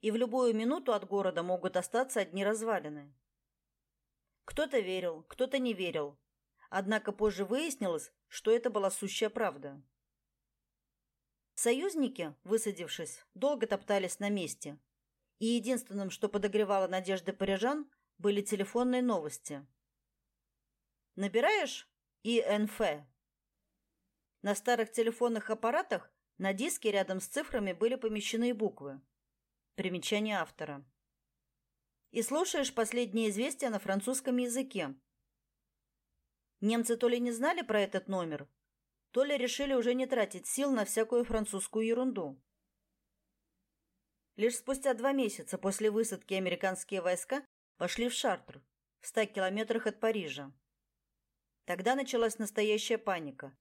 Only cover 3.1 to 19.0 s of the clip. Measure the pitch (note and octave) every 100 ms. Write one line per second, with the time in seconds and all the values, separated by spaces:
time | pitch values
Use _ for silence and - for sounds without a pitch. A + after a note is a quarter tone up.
3.1 | C#3+ _ _ _ _ _ _ _ _ _
4.1 | _ _ _ - - D4+ C4+ F#3 F#3 F3+
5.1 | D#3+ - - C4 C4+ B3+ G3 F3+ D#3+ D3
6.1 | C#3+ _ _ _ _ - - F#3+ G#3+ G#3+
7.1 | G3+ G#3+ F3+ G3 B3 D#4+ C4+ G3 E3 -
8.1 | _ _ - - A3+ A#3+ G#3 G3 G3 G3
9.1 | - A3 - G#3+ C#3+ C#3+ C#3 C3+ _ _
10.1 | _ _ _ _ _ _ _ _ _ _
11.1 | _ _ _ _ - A#3 B3+ F#4 E4 C4+
12.1 | - D#3+ C#3+ F3 A3 A3 G3 E3+ - D#3+
13.1 | - - - C#4 C#4+ A3 G3 - G3+ F#3
14.1 | - G3+ G#3 D#3+ C3 C#3+ C#3 _ _ _
15.1 | _ _ _ A3+ A#3+ A3 B3 A#3+ G3 G3
16.1 | - G#3 G3+ G3+ G#3+ G3+ G3 F#3+ F#3 F3+
17.1 | F#3+ F#3 F#3+ G3 G3 A3+ D4+ D4 _ _
18.1 | _ F#3+ G3+ G3+ G#3 G3 A#3+ B3 B3+